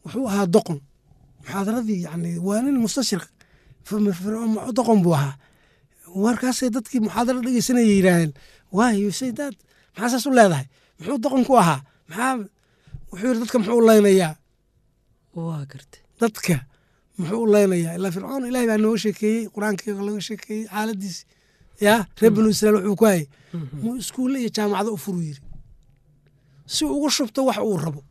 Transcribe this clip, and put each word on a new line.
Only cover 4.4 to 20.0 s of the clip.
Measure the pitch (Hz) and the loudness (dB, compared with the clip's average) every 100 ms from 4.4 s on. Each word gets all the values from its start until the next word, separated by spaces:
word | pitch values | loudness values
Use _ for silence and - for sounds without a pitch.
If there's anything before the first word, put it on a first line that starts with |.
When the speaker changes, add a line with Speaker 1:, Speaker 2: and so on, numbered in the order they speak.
| 233 | -2
Speaker 1:
ma | 214 247 | -4 -2
doqon | 247 233 214 | -2 4 4
buu | 175 | 4
ahaa. | 151 139 - _ _ _ _ _ _ - | 2 0 -6 _ _ _ _ _ _ -12
Warkaasay | 185 214 226 254 240 254 | -2 0 0 -2 -2 -2
dadkii | 240 - 254 | -4 -4 -4
muxaadaro | 214 202 240 254 | -2 -2 -2 -2
dhegeysanayay | 240 240 180 247 226 | 0 0 2 4 4
yiraahdeen, | 196 185 175 160 - - _ _ | 6 6 4 0 -6 -20 _ _
"Why | 185 247 | 0 2
you | 202 202 | 2 -2
say | 170 262 | -4 -6
that? | 214 285 214 _ _ _ - | -6 -8 -10 _ _ _ -6
Maxaa | 233 | -4
saas | 254 277 | -2 2
u | |
leedahay? | 254 208 147 135 _ _ _ | 6 6 4 -4 _ _ _
Muxuu | 165 269 | -6 -4
doqon | 262 262 240 | 0 0 4
ku | 247 | 6
ahaa? | 170 135 - _ _ | 4 2 -6 _ _
Maxaa," | 175 254 254 196 _ _ _ _ - - | -6 -4 -4 -8 _ _ _ _ -20 -16
wuxuu | 175 233 | -6 -2
yiri, | 233 | -2
"Dadka | 233 247 | 0 -2
muxuu | 196 240 | 2 4
u | 226 | 6
leynayaa?" | 220 202 190 165 156 _ _ _ _ _ _ _ _ _ 170 | 6 6 4 2 -4 _ _ _ _ _ _ _ _ _ -10
Speaker 2:
Waa | 165 160 139 | -8 -8 -10
gartay. | 135 _ - _ _ | -16 _ -20 _ _
Speaker 1:
"Dadka | 233 220 - 147 - _ _ _ _ - | -2 -2 -2 -2 -4 _ _ _ _ -10
muxuu | 165 220 | -6 -2
u | 226 | 2
leynayaa? | 208 196 180 165 170 | 4 4 0 -4 -4
Ilaa | 190 | -6
Fircoon | 175 190 269 247 | -6 -8 -6 -4
Ilaahay | 254 233 | -2 0
baa | 214 | 2
nooga | 214 226 | 2 0
sheekeeyey, | 214 185 214 226 214 | -2 -2 -2 -2 -4
Qur-aankii | - 214 190 - 196 | -6 -4 -4 -6 -6